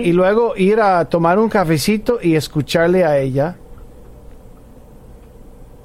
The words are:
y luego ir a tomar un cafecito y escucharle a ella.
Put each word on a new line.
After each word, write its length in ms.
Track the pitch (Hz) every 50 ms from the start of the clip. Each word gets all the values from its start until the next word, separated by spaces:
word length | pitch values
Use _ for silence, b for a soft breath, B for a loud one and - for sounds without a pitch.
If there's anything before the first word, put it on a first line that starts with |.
| 233
y 80 | 175 170
luego 400 | 180 185 190 214 233 240 220 -
ir 240 | 196 185 196 220 226
a 220 | 208 196 185 170 156
tomar 320 | - - 175 165 165 180 214
un 100 | 226 214
cafecito 680 | 226 202 175 156 160 139 - 202 214 208 - - 240 -
y 140 | 180 170 160
escucharle 680 | 156 135 - - 151 135 - - 170 165 175 180 185 175
a 120 | 151 147 139
ella. 360 | 135 135 127 135 147 175 180 - - - - - - - - - - - - - - - - - - - - - - - - - - - - - - - - - - - - - - - - - - - - -